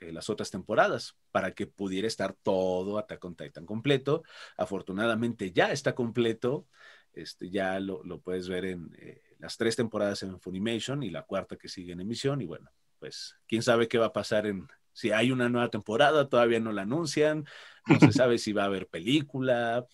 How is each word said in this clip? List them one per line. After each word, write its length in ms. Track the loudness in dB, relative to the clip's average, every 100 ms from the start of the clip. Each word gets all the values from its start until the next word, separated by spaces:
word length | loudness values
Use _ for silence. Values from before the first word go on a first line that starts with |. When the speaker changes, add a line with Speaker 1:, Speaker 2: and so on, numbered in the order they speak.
Speaker 1:
eh, 100 | -14
las 180 | -8 -6
otras 180 | -4 -6
temporadas 640 | -8 -2 2 2 0 -8 -18 _
para 200 | -2 -2
que 140 | -6 -8
pudiera 400 | -6 -4 -2 -2
estar 260 | -2 -6
todo 640 | -4 -2 0 2 0 -2 -4
Attack 260 | -6 -10
on 120 | -12 -12
Titan 320 | -14 -14 -10
completo. 560 | -4 0 0 2 -2 -4 -20 -10 -6
Afortunadamente 920 | -4 -4 -6 -2 0 0 -2 -4 -2
ya 200 | 0 0
está 220 | 0 -2 -2
completo, 680 | -2 0 0 0 -2 -4 -8 _ -20 -20 _
este, 360 | -16 -16 -14 -6
ya 280 | -2 -2 -2
lo, 240 | -4 -6
lo 160 | -10 -12
puedes 280 | -6 -6 -4
ver 160 | -4 -4
en... 240 | -6 -10 -16
Eh, 240 | -20 -20 _ -18
las 200 | -10 -2
tres 180 | 0 0
temporadas 480 | -2 0 -2 -2
en 160 | -6 -10
Funimation 640 | -8 -4 -2 -2 -4 -6
y 60 | -6
la 120 | -8
cuarta 320 | -6 -6 -6 -12
que 100 | -14
sigue 220 | -14 -12
en 80 | -8
emisión 400 | -8 -4 -2 -2
y 40 | -6
bueno, 260 | -10 -16 _ _ _
pues 360 | -14 -12 -14 -16 -2
quién 140 | 0
sabe 240 | 4 4 4
qué 100 | 2
va 100 | 2
a 60 |
pasar 320 | 0 -2 0 0
en, 200 | -4 -8 -20 _
si 180 | -4 0
hay 200 | 2 4
una 180 | 2 2
nueva 200 | 2 0
temporada, 600 | -2 0 4 6 6 4
todavía 300 | 6 6 4
no 120 | 0
la 120 | -4
anuncian, 640 | -2 -2 0 2 2 2 -6 -14 -20 -4 4
no 120 | 8
se 120 | 8
Speaker 2:
<laughs> 20 |
Speaker 1:
sabe 240 | 8 6 4
si 160 | 2
va 100 | 0
a 40 | 0
haber 200 | 0 -6
película, 960 | -6 0 0 0 -2 0 0 0 -2 -4